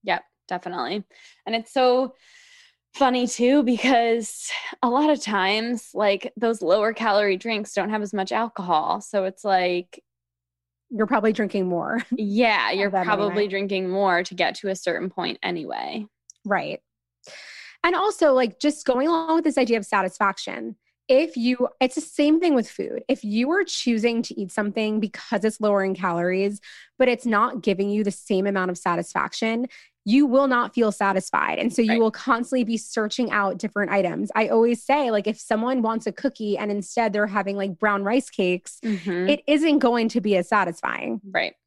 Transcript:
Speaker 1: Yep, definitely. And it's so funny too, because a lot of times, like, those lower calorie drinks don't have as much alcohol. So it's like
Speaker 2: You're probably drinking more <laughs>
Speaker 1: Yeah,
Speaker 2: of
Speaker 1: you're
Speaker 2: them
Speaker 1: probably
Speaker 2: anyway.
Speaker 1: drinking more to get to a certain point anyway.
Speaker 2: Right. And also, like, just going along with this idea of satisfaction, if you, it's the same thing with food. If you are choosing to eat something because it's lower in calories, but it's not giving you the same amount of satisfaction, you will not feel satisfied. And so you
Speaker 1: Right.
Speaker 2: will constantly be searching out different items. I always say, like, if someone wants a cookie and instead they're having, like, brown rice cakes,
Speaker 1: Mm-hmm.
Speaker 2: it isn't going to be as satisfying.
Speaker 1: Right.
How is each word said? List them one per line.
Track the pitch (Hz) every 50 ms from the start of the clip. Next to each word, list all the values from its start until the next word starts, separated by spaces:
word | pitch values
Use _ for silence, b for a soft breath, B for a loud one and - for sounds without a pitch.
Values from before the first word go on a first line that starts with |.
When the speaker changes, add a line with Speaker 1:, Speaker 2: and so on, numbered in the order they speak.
| _
Speaker 1:
Yep, | 196 175 170 - _ _ _ _
definitely. | - 185 180 - 175 180 170 123 127 180 208 196 _ b b b b b b b
And | 214 226
it's | 233 226 - -
so | 269 254 254 247 254 262 254 262 b b b b b b b b b b b b b _ _ _
funny | - 277 254 247 254 240
too, | 240 - - 240 247 277 294 269
because | 233 247 214 - 254 269 233 233 233 226 233 220 - - - - - B B B B B _ -
a | 240
lot | 240 269 302 302
of | 302 254
times, | - 208 214 196 185 190 208 220 226 233 247 226 - - -
like, | - 214 202 202 190 - - _
those | 208 233 226 226 214 196
lower | 160 180 220 208 220 226
calorie | 220 226 226 202 208 208 202 190
drinks | 190 - 226 226 208 214 - -
don't | 202 185 214
have | 214 214 208
as | 196 -
much | 202 190 190 -
alcohol. | - 226 226 _ - 185 180 170 156 156 - 175 208
So | 202 - - 202 190
it's | 190 190 - -
like | 208 190 185 180 180 180 180 180 _ - - _ _ _ _ _ _ _ _ _ _ _ _ _ _ _ _ _ _
Speaker 2:
You're | 254 208 220
probably | 196 240 226 208 220 214
drinking | - 214 196 - 208 185 180
more | 175 170 160 - - 233 233
<laughs> | - 240
Speaker 1:
Yeah, | - 220 202 202 214 247 226 214 190 120 101
Speaker 2:
of | 156 196
Speaker 1:
you're | 196 202
Speaker 2:
them | 190 190 180
Speaker 1:
probably | 175 214 196 208 208 180 208 208
Speaker 2:
anyway. | 202
Speaker 1:
drinking | 185 196 202 196 202 190 190 185
more | 185 196 202 190 180 170 185
to | - 190
get | 180 175 - -
to | - - 196
a | 190
certain | 185 - 180 170 - 175 190
point | - - 175 - - - -
anyway. | 185 180 165 151 85 58 55 62 71 - 226 208 208 _ _ _ _ - _ _
Speaker 2:
Right. | 208 196 180 139 151 - - _ _ _ _ _ _ _ _ _ B B B B B B B B B B B -
And | 339 359
also, | 330 370 427 392 - 339 302 262
like, | 254 254 226 - _
just | - 294 294 - -
going | - 254 247 269
along | 320 339 330 330 320 320
with | 330 339
this | 320 254 -
idea | 247 214 233 226
of | 196
satisfaction, | - - 202 185 185 - - 214 196 190 - - - - - - - 214 _ _ _ _ _ _ _
if | 262 262 320 320 320
you, | 247 233 247 254 247 247 - - _
it's | 262 254 -
the | - 302
same | - - - 294 294 311 330
thing | 349 349 294
with | 254 220 -
food. | - - - - - - - -
If | 269 - -
you | 208 208 220 240 269 339
are | 392 381
choosing | - - - - 254 233 220 208 240 233 226 233
to | - - -
eat | 202 180 -
something | - 208 208 196 220 214 214 214 214
because | 208 208 - - - - 233 202 180
it's | 220 214 -
lower | 214 208 202 196 190
in | 190 190
calories, | 175 185 185 170 170 175 180 185 190 196 202 208 202 B B B B B B B _
but | 254 247
it's | 247 240 -
not | 247 220 202 226 247 - 233 -
giving | 226 196 180 196 202
you | 202 208 214
the | 202
same | 190 - - - 214 185 190
amount | 202 196 190 185 185
of | 180 -
satisfaction, | - 185 170 170 170 - - - - - - - 233 220 226 233 247 262 B B B B B _ _
you | 202 214 269 294
will | 269 233 269 277 269
not | 254 240 247 294 _
feel | - 233 214 202
satisfied. | - 208 196 196 190 - - - 76 73 - 78 -
And | - 240 240
so | - 233
you | 214 226
Speaker 1:
Right. | 233
Speaker 2:
will | 226 220
constantly | 220 - - 262 254 226 240 - - 262 240
be | 202 233
searching | 214 - - - 233 214 208 - - 247 220
out | - 208 202 196 185 185
different | - 202 _ 202 208 202
items. | 196 202 190 175 165 165 202 208 -
I | 214 226 -
always | - 226 233 240 240 233 -
say, | - 262 294 285 240
like, | 220 208 196
if | 214 214 -
someone | - - 226 214 226 247 262 254 226
wants | 220 226 226 -
a | 220 -
cookie | - - 277 - - 220 208 202
and | - 208 208
instead | 202 208 185 - - - 226 220 196
they're | 208 208
having, | 208 196 208 190 196 202
like, | 202 196 202 180 -
brown | - 214 202 196 196
rice | 196 233 269 - -
cakes, | - - 196 180 180 180 _ - - - -
Speaker 1:
Mm-hmm. | 226 208 185 165 196 175 175 185 190
Speaker 2:
it | 196 196 -
isn't | - 294 294 311 330 294 -
going | - 240 240 240 226 226
to | - 240
be | 185 208 202
as | 185 180 -
satisfying. | 220 208 190 175 170 - - 64 62 - - - 233 208 202 196
Speaker 1:
Right. | 190 165 - 85 - _ _